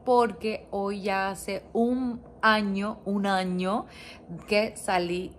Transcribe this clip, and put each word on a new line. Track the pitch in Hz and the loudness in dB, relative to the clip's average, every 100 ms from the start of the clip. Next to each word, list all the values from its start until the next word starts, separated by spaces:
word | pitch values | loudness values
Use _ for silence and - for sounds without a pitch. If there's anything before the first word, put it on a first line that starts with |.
porque | - 240 233 - 220 214 - | 4 4 4 0 -4 -6 -6
hoy | 202 196 202 | -4 -4 -4
ya | 196 196 190 | -2 -2 -2
hace | 190 - 190 - | -4 -6 -8 -4
un | 233 233 254 254 233 - - | 0 2 2 -2 -6 -12 0
año, | 220 220 202 196 202 220 | 4 4 2 0 -2 -4
un | 196 202 196 | -4 0 2
año | 190 185 180 185 220 - - - - - 170 - | 2 0 0 0 -2 -4 -12 -18 -20 -14 -14 0
que | 208 220 - | 0 0 -4
salí | - 185 175 175 185 | -2 0 0 -2 -6